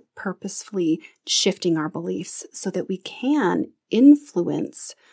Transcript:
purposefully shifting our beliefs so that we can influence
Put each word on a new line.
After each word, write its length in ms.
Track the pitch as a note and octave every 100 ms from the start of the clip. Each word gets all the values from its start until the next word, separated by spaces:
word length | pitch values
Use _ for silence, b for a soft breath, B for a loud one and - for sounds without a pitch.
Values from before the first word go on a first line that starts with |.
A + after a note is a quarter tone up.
| _
purposefully 840 | - G3+ F3+ G3 - - G3 E3 E3 B B -
shifting 500 | - G3+ F3+ F3+ D#3+
our 120 | D3+
beliefs 580 | - F3 F#3 - - -
so 180 | - G3
that 180 | F#3 -
we 80 | F#3+
can 680 | - - B3+ D4+ F#3+ E3+ - _ _
influence 1040 | G#3+ C4+ D4 - - E3+ D3 - - - - B